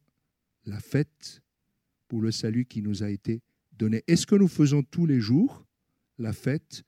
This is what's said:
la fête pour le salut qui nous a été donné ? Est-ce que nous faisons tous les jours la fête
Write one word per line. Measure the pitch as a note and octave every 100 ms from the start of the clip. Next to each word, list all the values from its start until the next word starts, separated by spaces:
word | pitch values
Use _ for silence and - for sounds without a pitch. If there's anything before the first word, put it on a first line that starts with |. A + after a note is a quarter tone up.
| _ _ _ _ _ _ -
la | G2+
fête | - C3+ D3 _ - - _ _ _ _ _ _ _
pour | A#2
le | A2
salut | A2 A2+ A2+ B2
qui | A2+
nous | G#2 G2+
a | G#2
été | G2+ - A2+ - _ _
donné ? | - A2 A2 -
Est-ce | E3 -
que | G3+
nous | F#3+
faisons | - D3 C#3+
tous | C3 - E3+
les | C3
jours | G#2+ C3+ C4 - _ _ _ _ _ -
la | A2
fête | - C3 D3+ - -